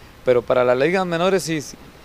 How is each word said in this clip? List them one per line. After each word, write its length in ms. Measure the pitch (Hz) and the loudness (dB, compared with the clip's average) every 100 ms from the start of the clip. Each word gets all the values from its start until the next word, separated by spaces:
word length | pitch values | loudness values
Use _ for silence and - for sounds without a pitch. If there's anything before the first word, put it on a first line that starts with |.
| - - | -20 -6
pero 160 | - 123 | 0 2
para 240 | 110 127 | 2 2
las 140 | 123 123 | 2 2
ligas 260 | 151 190 | 0 0
menores 380 | 185 165 180 190 | -2 -2 0 0
sí, 180 | 147 160 | -2 -8
sí. 160 | - - - - | -8 -16 -20 -20